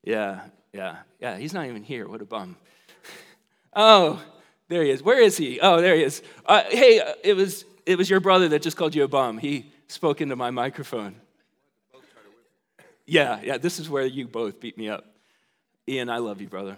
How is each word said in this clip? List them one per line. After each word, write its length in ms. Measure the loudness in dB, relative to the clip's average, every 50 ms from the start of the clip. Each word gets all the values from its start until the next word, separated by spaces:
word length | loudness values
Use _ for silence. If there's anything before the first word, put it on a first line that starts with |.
Yeah, 380 | _ -4 -4 -4 -4 -6 -8 -12 -18 -20 _ _ _ _
yeah, 260 | -16 -12 -12 -12 -12 -14 -20 _ _ _
yeah, 200 | -12 -12 -10 -10
he's 160 | -12 -10 -10
not 120 | -10 -10
even 160 | -10 -12 -14
here. 260 | -14 -12 -12 -12 -12 -12
What 140 | -14 -16
a 20 | -14
bum. 320 | -12 -12 -12 -12 -14 -18 _
<laughs> 60 | _ _ _ _ _ _ -20 _ _ -20 -20 -20 -20 _ _ _ _ _ _ _ _ _
Oh, 480 | _ 2 6 8 8 8 6 2 0 -4 -14 -20 _ _ _ _ _ _ _
there 160 | _ -2 0
he 80 | 0 0
is. 100 | 0 0
Where 200 | 0 0 4 6
is 160 | 6 4 4
he? 240 | 0 -4 -6 -4 2
Oh, 200 | 4 4 4 6
there 140 | 4 4 4
he 80 | 4
is. 200 | 2 0 -4 -8 -16 -20 -20 -12 _
Uh, 180 | 4 4 4 4 2
hey, 300 | 2 6 8 8 8 6
uh, 140 | 4 -2 -8 -4
it 120 | 0 0 2
was, 300 | 2 0 -2 -4 -12 -16 _ _ _ _
it 100 | 2 2
was 140 | 2 4 4
your 100 | 2 2
brother 280 | 4 4 4 4 4 4
that 140 | 2 0
just 140 | -2 -4 -4
called 180 | -2 -4 -2 0
you 100 | 0 0
a 40 | 2
bum. 300 | 2 0 0 0 -4 -6
He 320 | -8 -6 -8 -8 -10 -14 _ _ _
spoke 340 | _ -14 -4 -2 -2 -2 -2
into 140 | -4 -6 -6
my 140 | -6 -6 -6
microphone. 640 | -4 -4 -6 -6 -8 -12 -14 -10 -10 -10 -10 -10 -16 -18 _ _ _ _ _ _ _ _ _ _ _ _ _ _ _ -20 _ _ _ _ _ _ _ _ _ _ _ _ _ _ _ _ _ _ _ _ _
Yeah, 340 | 0 2 2 2 2 -2 -6
yeah, 160 | -6 -8 -8 -4
this 200 | -6 -6 -6 -6
is 100 | -10 -6
where 180 | -4 -4 -4
you 200 | -4 -6 -8 -12
both 340 | -10 -8 -8 -8 -8 -8 _
beat 160 | -16 -18 -14
me 120 | -12 -10 -10
up. 160 | -10 -12 _ _ _ _ _ _ _ _ _ _ _ _ _ _ _ _ _ -10
Ian, 200 | -8 -8 -6 -6
I 100 | -6 -6
love 220 | -6 -8 -8 -12
you, 80 | -14 -14
brother. 280 | -12 -12 -12 -12 -14